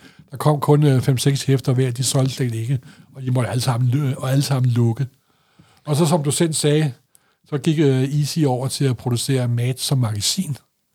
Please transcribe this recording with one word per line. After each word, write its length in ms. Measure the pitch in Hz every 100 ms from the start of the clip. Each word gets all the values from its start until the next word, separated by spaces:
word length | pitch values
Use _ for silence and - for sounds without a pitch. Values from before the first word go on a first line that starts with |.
| - - -
Der 60 | 123
kom 220 | 151 147
kun, 240 | - 147
øh, 180 | 147 131
fem-seks 420 | 143 123 143 139
hæfter 300 | - 135 -
hver, 180 | 127 131
de 120 | 123
solgte 300 | 120 139 131
slet 180 | 123 123
ikke, 240 | 113 117 131 - - -
og 60 | 139
de 100 | 131
måtte 180 | 127 104
alle 120 | 120
sammen 280 | 131 120 127
lø-, 260 | 139 139 -
og 140 | 127
alle 100 | 139
sammen 280 | 139 135 127
lukke. 360 | 117 117 113 135 _ _ _ _ _ _ _
Og 100 | -
så, 100 | 143
som 180 | 165 175
du 80 | 143
selv 220 | - 165
sagde, 400 | 151 151 151 151 - _ _ _ _ -
så 80 | 147
gik, 220 | 170 156
øh, 240 | 143 131
E 220 | 139 147
C 180 | 143 - 143
over 200 | 123 131
til 180 | -
at 120 | 135 120
producere 500 | 123 120 - 131 123
Mad 260 | 120 123 127
som 200 | - 139
magasin. 600 | 113 107 - - 185 127 _ _ _